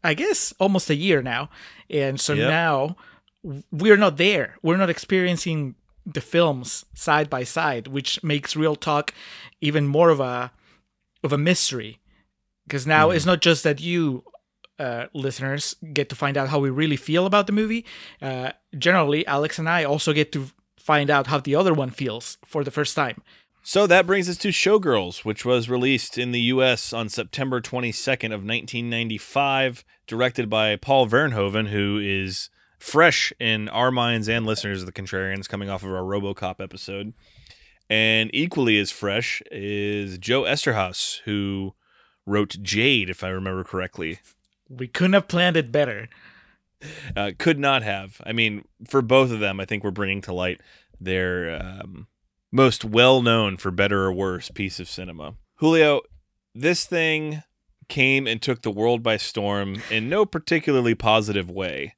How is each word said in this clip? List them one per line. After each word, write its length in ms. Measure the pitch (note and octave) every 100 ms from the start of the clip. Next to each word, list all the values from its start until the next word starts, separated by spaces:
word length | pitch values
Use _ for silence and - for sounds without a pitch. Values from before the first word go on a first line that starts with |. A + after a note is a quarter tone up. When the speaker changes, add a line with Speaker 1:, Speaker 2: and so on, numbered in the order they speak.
Speaker 1:
I 100 | E3
guess, 400 | D3+ F#4 G4 - -
almost 300 | G3 F#3+ -
a 60 | D3
year 260 | F#3 D3+
now. 280 | B2+ A#2 D3 - - - _
And 300 | D3+ C#3 C3+
so 120 | -
Speaker 2:
Yep. 160 | C#3+ B2
Speaker 1:
now 460 | D#3 E3 C#3 D3 F#3 - _ _ _
w-, 200 | F3 C#3 -
we're 280 | D3+ G#3 G3+
not 180 | G3+ C#3+
there. 400 | F3+ F#3+ B2 -
We're 160 | D#3 F3+
not 120 | F#3+
experiencing 840 | D#3+ - F#3+ F3+ E3+ F3 D#3+ C#3 - _ _ -
the 160 | D3
films 640 | - E3+ E3 C3+ B2 - -
side 360 | - - D3+ D3
by 140 | C3+
side, 440 | B2 D#3+ D#3+ B2 A#2+
which 340 | C#3 C3 -
makes 320 | D#3+ D3 C#3 D#3
Real 220 | D#3 D3+
Talk 360 | E3 D3 - - - - - _
even 260 | D3 D3+ C#3+
more 220 | D3 E3+
of 120 | D3
a, 320 | C3 B2 B2+ _ _ _ _ _ _ _
of 120 | D3
a 40 | C#3+
mystery. 640 | D#3 F3+ - B2+ A2 - _ _ _ _ _ _ _
'Cause 180 | C#3+ C3
now 200 | D#3 D#3
Speaker 2:
Mm-hmm. 80 | F3
Speaker 1:
it's 80 | D#3+
not 160 | F3
just 220 | E3+ D#3 D#3
that 160 | C#3+
you, 420 | E3 F3 D#3 B2+ - - _ _ - -
uh, 280 | C3+ A#2 B2+
listeners 640 | D3+ C3+ B2 C3+ C#3+ - - D#3+
get 140 | C#3+ C#3
to 60 | -
find 220 | C#3+ C#3
out 100 | C3+
how 120 | D3
we 100 | C#3
really 260 | C3 D#3 C#3
feel 300 | - D#3+ F#3+
about 200 | G#3 G3
the 60 |
movie. 320 | G#3 A3 A#3 - - - -
Uh, 320 | C3+ B2+ B2+ - _ D3
generally, 500 | E3 F#3 D3 D3+ E3+
Alex 320 | C#3 D#3 -
and 80 | D#3+
I 160 | E3+
also 300 | D3 D3 -
get 180 | D3+ D3+
to 200 | D3 C3+ _ _ _
find 320 | - D3+ C#3+
out 180 | C#3+ B2+
how 120 | D3
the 160 | C3+ C#3+
other 180 | F#3+
one 160 | D#3 B2+
feels 480 | A#2 C3 A2+ - - -
for 180 | D#3
the 80 | C3+
first 240 | D3+ C#3+ -
time. 260 | C3+ - _ - _ _
Speaker 2:
So 240 | - F#3 G3+
that 200 | F3+ F3
brings 220 | G3 F3+
us 80 | F3
to 100 | G#3
Showgirls, 760 | E3+ F#3 G#3+ F3 A2+ F2+ - G#2+
which 180 | G#2 B2
was 240 | B2 A#2
released 480 | B2+ C3 B2+ - -
in 140 | B2
the 80 | A#2+ A#2
U 100 | C3
S 300 | C3 A#2+ -
on 160 | A#2 A2
September 500 | - - - C3 B2+
twenty-second 720 | A2+ B2 A#2+ - - C3 A2+
of 120 | G#2+
nineteen 460 | G2 A#2 A2+ A#2 A#2+
ninety-five, 960 | A#2 A#2 A2 - C#3 C#3 C3+ C3 A#2+ _ _ -
directed 420 | A2+ B2 A#2+ A2+
by 260 | A2 G#2+ G#2
Paul 300 | - C3+ A#2
Verhoeven, 600 | A#2 D3+ A2 G2 G#2+ G#2+
who 320 | G#2 G2+ G#2
is 480 | G2+ G2 F#2+ F#2 - _ _ _
fresh 540 | - D3 E3+ - - -
in 300 | A#2 A2 G#2+
our 220 | A2 B2+
minds 380 | B2+ A#2+ A#2 G#2+
and 160 | A#2 A2
listeners 360 | G#2+ G2+ G2
of 40 | F#2
The 80 |
Contrarians, 560 | F#2+ F#2+ F#2+ F#2+ G2 F#2+
coming 200 | G2 G2
off 140 | F#2+
of 80 | F#2+
our 100 | F#2
RoboCop 600 | F#2 G2+ G2 G2 F#2+ F#2
episode. 520 | F#2+ F#2 - G2 G#2+ - _ _ - - _ _ _
And 420 | A2 A2 A2 A2
equally 460 | C3 E3+ D#3 A#2+ G#2
as 120 | G2
fresh 520 | - G2+ G#2 A#2+ - -
is 640 | A2+ G2+ G#2 G2+ G#2 G2+ F#2
Joe 260 | G2+ C3
Esterhaus, 760 | A2 C#3+ D3+ A2 F#2 F2+ - - -
who 500 | G#2 G2 G2 G2 - _ _ _ _ -
wrote 320 | G#2 G2+ F2+
Jade, 460 | F#2+ G2+ B2+ B2+ F#2
if 140 | F2+ F#2
I 40 |
remember 360 | F#2 F#2+ F#2 F2+
correctly. 540 | F#2 F#2 - D#2+ - _ _ _ _ _
Speaker 1:
We 180 | B2+ B2+
couldn't 260 | - F#3
have 140 | G3 F#3
planned 300 | E3+ F3+ D#3+
it 140 | C3
better. 360 | C#3+ C3+ G#2 F#2 - - - _ _ _ _ - - C3+ G2
Speaker 2:
Uh, 160 | G2+ -
could 220 | E3+ D3
not 240 | C#3 C3+
have. 380 | G#2+ G2 G2 - -
I 60 |
mean, 320 | A#2 A2 G#2 - _ A2+
for 140 | C#3
both 300 | A#2 C3 C3
of 100 | A2+
them, 180 | G2+ F#2+
I 60 | F#2+
think 180 | G#2+
we're 80 | G2+
bringing 300 | F#2 G2 G2
to 120 | G2
light 280 | F2+ F2+ F2+ _ - _ -
their, 600 | F2+ F#2 F#2 F2+ E2 E2
um, 460 | F#2 G2 - F#2 - _ _ _ _
most 320 | B2 C3 A#2 A2+
well-known, 720 | A2 B2+ C3 A#2+ A2+ G#2 F#2+
for 120 | G2
better 340 | F2+ G2 G2+ F#2+
or 60 |
worse, 360 | F2+ F#2+ F2+ -
piece 300 | - G2 F2+
of 80 | F2+
cinema. 460 | - F#2 E2 D2+ - _ _
Julio, 460 | D#3 E3 D3+ C#3+ - - _ _ _ A#2
this 300 | D3 F3 -
thing 580 | F3 D#3+ D#3 D3+ D3+ - _ _ _ _
came 360 | C#3+ C3 C3+ B2+
and 160 | A2+
took 200 | - A#2+
the 80 | A2+
world 320 | G2+ A#2 A#2+
by 140 | A#2 A2
storm 640 | - - G2+ G2+ G2 G2 -
in 180 | A2 A2+
no 160 | F#3+ G#3
particularly 680 | D#3+ - D#3+ D3+ C3 A#2+ A2+
positive 540 | A2+ A2 G#2+ G2+ F2+
way. 460 | F2+ F#2 C#2 C#2